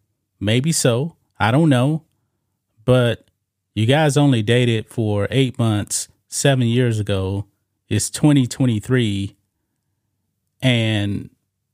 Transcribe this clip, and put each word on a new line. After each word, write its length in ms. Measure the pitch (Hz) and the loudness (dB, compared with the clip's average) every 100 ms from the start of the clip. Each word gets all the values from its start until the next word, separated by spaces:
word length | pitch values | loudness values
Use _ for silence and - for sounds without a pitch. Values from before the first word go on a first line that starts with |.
| _ _ _ - | _ _ _ -8
Maybe 320 | 98 120 151 | -2 0 0
so. 440 | 156 135 117 165 - _ - | 0 0 0 -4 -10 _ -2
I 120 | 104 | 0
don't 180 | 131 165 | 4 4
know. 360 | 127 135 156 - _ _ _ _ _ _ _ 110 | 2 2 -2 -8 _ _ _ _ _ _ _ 0
But 440 | 127 120 110 _ _ _ _ _ - | 2 2 -2 _ _ _ _ _ -2
you 100 | 110 | 2
guys 320 | 143 151 147 | 2 2 2
only 240 | 143 120 | 2 2
dated 460 | 107 120 123 113 - | 2 2 2 -2 -4
for 400 | - 107 104 101 | -4 -2 -2 -2
eight 300 | 135 131 - | -2 -2 0
months 480 | 113 104 - - - _ - | -2 -2 -4 -8 -10 _ -14
seven 400 | - 143 135 117 | -4 0 2 0
years 320 | 117 123 107 | 0 0 -2
ago. 460 | 101 98 95 98 - _ _ _ - | -2 -4 -4 -6 -8 _ _ _ -6
It's 220 | 107 - | -4 -4
twenty 380 | - 151 147 123 | 0 2 2 0
twenty-three. 880 | - 127 110 - 127 113 98 98 - _ _ _ _ _ _ _ _ _ _ _ - | -2 -2 -2 -2 -2 -2 -4 -8 -12 _ _ _ _ _ _ _ _ _ _ _ -4
And 680 | 131 120 113 107 101 101 - _ _ _ _ | -2 0 0 0 -2 -6 -10 _ _ _ _